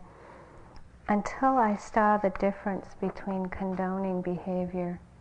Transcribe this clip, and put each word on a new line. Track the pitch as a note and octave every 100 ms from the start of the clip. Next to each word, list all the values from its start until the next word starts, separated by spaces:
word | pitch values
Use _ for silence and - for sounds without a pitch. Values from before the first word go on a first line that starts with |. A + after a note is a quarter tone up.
| - - - - - - - - - - -
until | G#3 - - C4+ C4
I | G#3+ G3+
saw | - A3+ G#3 G#3
the | G3
difference | - G3 - G#3 F#3+ - -
between | F#3 - G3 F#3+ F#3
condoning | - F#3+ F#3 F#3 F#3+ F#3+ F3+
behavior | F3+ F3 F#3+ F3+ F3+ F3+ F3 F3 - -